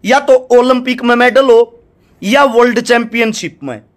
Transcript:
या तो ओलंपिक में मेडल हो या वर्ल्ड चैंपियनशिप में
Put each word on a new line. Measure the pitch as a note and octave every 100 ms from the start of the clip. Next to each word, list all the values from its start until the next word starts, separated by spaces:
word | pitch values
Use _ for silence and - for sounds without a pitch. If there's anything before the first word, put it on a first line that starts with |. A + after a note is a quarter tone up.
या | F#3+ C4
तो | C#4+ B3+ B3+
ओलंपिक | B3 B3+ B3+ B3+ B3
में | A#3+ A#3+
मेडल | B3 B3+ C4+
हो | A#3 A#3 _ _ _ _ _
या | G3 C4 C#4
वर्ल्ड | A3+ B3 A#3
चैंपियनशिप | A#3+ A#3+ A#3 A3+ A3+ G#3+ E3 -
में | C#3 A2 _